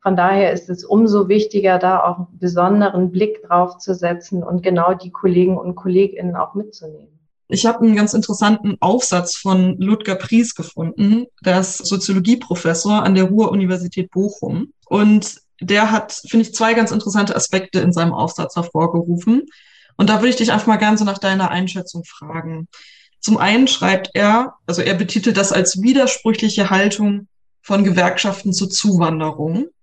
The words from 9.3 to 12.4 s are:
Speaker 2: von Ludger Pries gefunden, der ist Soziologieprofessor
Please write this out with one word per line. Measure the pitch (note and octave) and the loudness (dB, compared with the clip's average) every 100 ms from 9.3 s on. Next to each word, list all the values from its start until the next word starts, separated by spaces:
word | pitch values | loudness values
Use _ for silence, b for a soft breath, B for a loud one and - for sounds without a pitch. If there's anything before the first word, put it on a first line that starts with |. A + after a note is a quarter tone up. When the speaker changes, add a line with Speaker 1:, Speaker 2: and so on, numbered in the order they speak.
| - | -6
Speaker 2:
von | G3 F#3 F#3 F3+ | 0 2 2 0
Ludger | F#3+ G#3+ G#3+ F#3 | 0 -2 -2 -6
Pries | - A3+ A#3 - | 0 0 0 -4
gefunden, | - - E3 - G3+ A3 B3 _ | -12 -8 -8 0 2 2 0 _
der | - F#3 | 0 0
ist | F#3+ - - | 0 -6 -6
Soziologieprofessor | G3 F#3+ F#3+ F3+ A#3+ | -4 -2 0 2 0